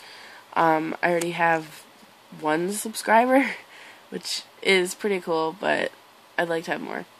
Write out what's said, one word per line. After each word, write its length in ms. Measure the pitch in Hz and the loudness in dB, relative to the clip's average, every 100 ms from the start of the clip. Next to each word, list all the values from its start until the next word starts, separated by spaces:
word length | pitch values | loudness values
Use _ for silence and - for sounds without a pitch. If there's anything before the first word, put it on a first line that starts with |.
| - - - - - | -18 -20 -20 -20 -6
Um, 420 | - 165 156 160 - | 2 4 4 0 -2
I 80 | 175 | 0
already 200 | 170 170 | 0 -2
have 520 | 170 170 165 156 - - - - - - 170 | 0 2 2 -2 -16 -20 -20 -20 -20 -20 -6
one 320 | 156 156 180 | -2 0 0
subscriber, 800 | 208 226 220 - 220 247 262 240 - - - | -4 -8 -6 2 4 6 4 2 -4 -14 -20
<laughs> 300 | - - - | -20 -20 -12
which 320 | 190 - - - - | -10 -8 -10 -10 -6
is 320 | - 190 180 - | 0 2 2 -2
pretty 240 | 214 190 | -2 -2
cool, 360 | 180 160 160 185 | -2 -2 -2 -2
but 320 | - 147 - - - - - - | -2 0 -2 -8 -20 -20 -12 -6
I'd 140 | 170 | -4
like 140 | 165 | -4
to 80 | 170 | -4
have 100 | 156 | -6
more. 240 | - - 175 - | -6 -10 -12 -18